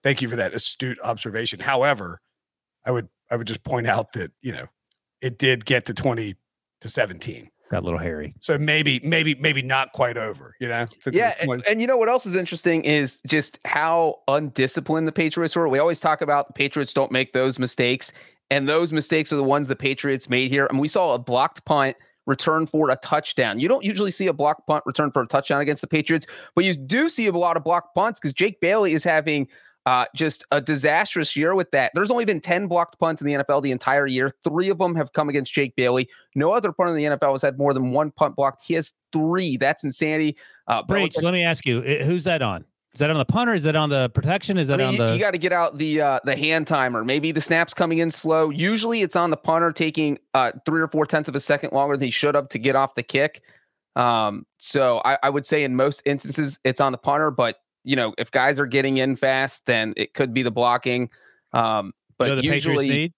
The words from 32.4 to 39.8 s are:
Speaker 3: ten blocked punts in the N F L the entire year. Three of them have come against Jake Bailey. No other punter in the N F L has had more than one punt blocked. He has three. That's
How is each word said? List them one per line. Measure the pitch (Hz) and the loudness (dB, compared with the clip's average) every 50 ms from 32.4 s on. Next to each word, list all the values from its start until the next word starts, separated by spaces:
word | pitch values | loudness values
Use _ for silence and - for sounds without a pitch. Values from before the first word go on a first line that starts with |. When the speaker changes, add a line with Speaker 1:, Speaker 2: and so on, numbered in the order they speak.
Speaker 3:
ten | - 175 175 180 202 | 0 -2 0 0 0
blocked | 180 175 170 175 - _ _ | 0 0 0 0 0 _ _
punts | 170 165 160 - | 0 0 0 -2
in | 143 | -2
the | 147 147 | -2 -2
N | 139 | -2
F | 139 - | 0 2
L | 143 147 | 0 0
the | 139 139 | 2 0
entire | 127 120 - 135 135 143 143 | -4 -2 0 2 2 2 2
year. | 139 131 127 131 139 - _ - | 2 0 0 0 -2 -4 _ -4
Three | 170 151 170 185 | -2 0 0 0
of | 190 196 165 | 0 0 0
them | 190 175 170 | 0 0 0
have | 165 143 - _ | -2 -4 -2 _
come | 170 151 147 | -2 -2 0
against | 139 143 131 - - | -2 -2 -2 -2 -2
Jake | 151 139 127 _ | -2 -2 0 _
Bailey. | - 127 123 123 127 131 - - - _ _ _ | 0 2 2 2 2 0 -2 -8 -20 _ _ _
No | 135 147 165 | 0 2 2
other | 208 240 202 190 156 | 2 2 0 -2 -2
punter | - 180 175 | 0 0 0
in | 165 | 2
the | 151 147 | 0 0
N | 151 143 | 0 0
F | 139 151 | 0 2
L | 143 | 0
has | 135 135 | 0 2
had | - 139 131 | 0 -2 0
more | 135 143 143 135 | 2 0 2 2
than | 131 131 127 | 2 0 0
one | 127 143 156 151 | 2 0 0 0
punt | _ - 156 143 - | _ 0 0 0 2
blocked. | - 139 135 135 _ - | 0 0 0 -2 _ -6
He | - 165 | -2 -2
has | 165 156 - _ _ _ _ - | -2 -2 -6 _ _ _ _ -2
three. | 160 156 160 170 185 185 165 131 | 0 2 2 2 0 0 0 0
That's | 113 135 139 156 - | 2 2 2 2 0